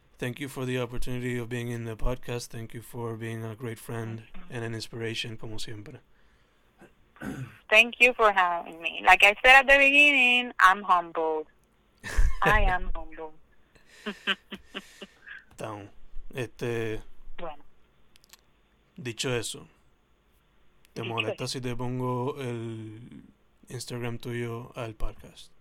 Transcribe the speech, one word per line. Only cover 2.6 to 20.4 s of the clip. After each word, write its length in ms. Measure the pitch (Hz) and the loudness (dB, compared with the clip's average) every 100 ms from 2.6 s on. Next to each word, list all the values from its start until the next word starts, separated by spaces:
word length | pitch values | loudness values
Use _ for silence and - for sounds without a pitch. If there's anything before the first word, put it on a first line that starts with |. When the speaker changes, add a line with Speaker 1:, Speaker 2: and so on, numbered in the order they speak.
| 110 | -10
Speaker 1:
you 80 | 120 | -12
for 340 | 110 - 117 113 | -14 -8 -8 -6
being 280 | 113 113 | -6 -6
a 100 | 113 | -8
great 240 | 110 120 110 | -8 -10 -10
friend 420 | - 117 113 113 | -8 -8 -6 -8
Speaker 2:
Mm-hmm. 340 | 113 - - | -12 -14 -10
Speaker 1:
and 100 | 131 | -8
an 100 | 117 | -8
inspiration, 640 | 113 - 120 113 113 123 110 | -8 -10 -8 -6 -6 -8 -8
como 180 | 120 107 | -8 -6
siempre. 420 | - 107 104 123 - _ _ _ _ _ _ _ - _ _ _ - 135 123 - - | -6 -6 -12 -16 -20 _ _ _ _ _ _ _ -20 _ _ _ -10 -8 -12 -14 2
Speaker 2:
Thank 240 | 214 233 226 | 4 4 4
you 140 | 247 | 4
for 160 | 240 220 | 6 4
having 480 | 196 180 170 170 165 | 4 2 0 -6 -10
me. 200 | 165 160 202 | -10 0 6
Like 160 | 185 | 8
I 100 | 202 208 | 8 6
said 120 | 254 269 | 8 8
at 60 | 269 | 8
the 120 | 277 | 6
beginning, 720 | 277 285 294 277 247 247 247 - | 8 8 6 6 4 4 0 6
I'm 220 | 185 202 | 6 6
humbled. 640 | 202 175 170 165 160 156 156 _ _ _ _ _ - - - - | 4 2 2 -2 0 -2 -4 _ _ _ _ _ -2 6 6 6
I 180 | 175 214 196 | 4 4 4
am 240 | 180 180 | 2 0
humble. 380 | 156 160 160 156 - - _ _ _ _ - | -2 -4 -10 -12 -14 -20 _ _ _ _ -12
<laughs> 100 | - 196 - 190 _ 185 - 196 - - - _ - - - | -12 -6 -4 -4 _ -16 -14 -16 -16 -18 -20 _ -20 -20 -20
Speaker 1:
Estamos. 380 | - 113 104 101 - - - - | -12 -10 -10 -14 -16 -8 -6 -6
Este, 680 | - 113 - 123 117 113 110 - - - - | -6 -8 -6 -4 -2 -2 -4 -8 -12 -6 -6
Speaker 2:
Bueno. 240 | 170 147 - - _ _ - - _ - _ _ _ _ _ - | -6 -8 -14 -20 _ _ -20 -20 _ -20 _ _ _ _ _ -12
Speaker 1:
dicho 380 | 123 110 135 | -10 -6 -2
eso, 340 | 123 107 - 160 _ _ _ _ _ _ _ | -2 -4 -10 -16 _ _ _ _ _ _ _